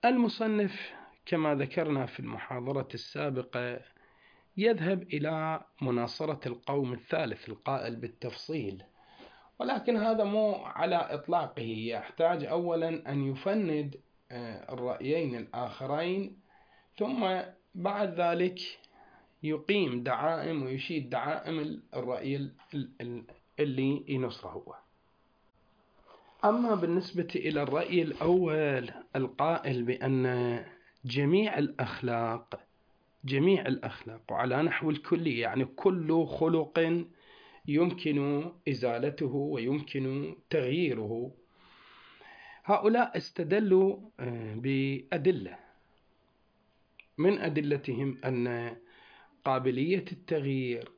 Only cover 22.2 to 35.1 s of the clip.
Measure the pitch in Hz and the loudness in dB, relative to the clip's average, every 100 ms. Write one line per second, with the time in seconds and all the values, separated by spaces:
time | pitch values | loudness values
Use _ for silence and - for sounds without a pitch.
22.2 | 135 139 139 - - 151 131 - 120 120 | -2 -2 -4 -10 -10 -6 -6 -8 -8 -8
23.2 | 113 - _ - 151 131 135 139 - 135 | -12 -20 _ -2 -2 2 0 0 -2 -2
24.2 | 123 107 - - - - _ _ _ _ | -2 -4 -10 -12 -14 -20 _ _ _ _
25.2 | _ _ _ _ _ _ _ _ _ - | _ _ _ _ _ _ _ _ _ -20
26.2 | - _ 208 233 240 202 170 170 180 170 | -20 _ 2 4 4 2 2 0 0 -4
27.2 | 170 - 156 151 143 143 175 175 165 135 | -2 -2 0 0 0 0 2 2 2 0
28.2 | 156 185 175 156 147 135 120 - - 139 | 4 4 4 2 2 0 -2 -10 -6 -2
29.2 | 127 - 147 165 147 127 120 123 135 131 | -2 0 0 2 0 -2 0 0 2 2
30.2 | 127 123 120 120 - - _ _ 127 123 | 4 2 2 0 -6 -18 _ _ -4 0
31.2 | 143 185 214 170 143 - 123 - 123 117 | 4 4 4 2 0 0 -4 -4 -2 0
32.2 | 117 113 - - - _ _ _ _ _ | -2 -4 -8 -16 -16 _ _ _ _ _
33.2 | 135 135 165 190 131 131 113 - 113 110 | -2 2 6 4 4 -2 -4 -10 -14 -14
34.2 | - 101 127 131 160 - 156 147 - | -8 -2 2 2 2 0 0 -2 0